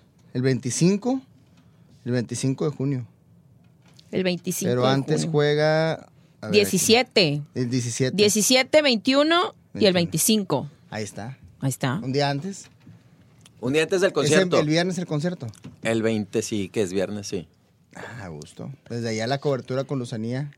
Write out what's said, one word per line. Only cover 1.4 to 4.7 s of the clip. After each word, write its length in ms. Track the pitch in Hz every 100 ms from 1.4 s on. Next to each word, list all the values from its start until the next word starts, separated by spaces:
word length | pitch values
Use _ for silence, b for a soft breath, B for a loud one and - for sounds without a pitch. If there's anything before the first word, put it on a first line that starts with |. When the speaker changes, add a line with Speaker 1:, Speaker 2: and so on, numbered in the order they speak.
| _ _ _ _ - - 120
Speaker 1:
El 60 |
veinticinco 540 | 123 110 120 131 135 160
de 60 | 143
junio. 320 | 135 135 120 _ _ _ _ _ _ _ _ - _
Speaker 2:
El 120 | -
veinticinco 460 | 185 175 - 175 196